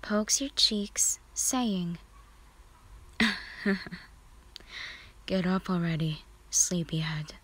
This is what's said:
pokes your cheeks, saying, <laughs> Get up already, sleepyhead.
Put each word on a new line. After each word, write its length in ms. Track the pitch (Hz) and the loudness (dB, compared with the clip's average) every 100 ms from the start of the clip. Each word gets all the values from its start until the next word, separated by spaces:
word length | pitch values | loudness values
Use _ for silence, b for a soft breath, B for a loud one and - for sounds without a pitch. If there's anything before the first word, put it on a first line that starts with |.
pokes 380 | - 214 214 - | 0 0 2 0
your 100 | 277 | 0
cheeks, 680 | - - 214 202 - - - - | 2 2 2 -2 0 0 0 -6
saying, 640 | - - 262 240 190 175 175 - - - - - - - - - - - - | -2 0 2 2 0 0 -4 -10 -20 -20 -20 -20 -20 -20 -20 -20 -20 -20 0
<laughs> 760 | 226 - - - 208 - - 277 - - - - - - B B B B B B - | 0 0 -8 -4 0 0 -2 -14 -16 -20 -20 -20 -20 -20 B B B B B B -2
Get 200 | 190 180 | 2 2
up 240 | 185 - | 0 2
already, 540 | 185 170 160 160 156 - - - | 0 2 2 0 -2 -10 -20 -4
sleepyhead. 840 | - - 180 165 160 156 156 151 - | 0 2 0 0 -2 0 -2 -6 -12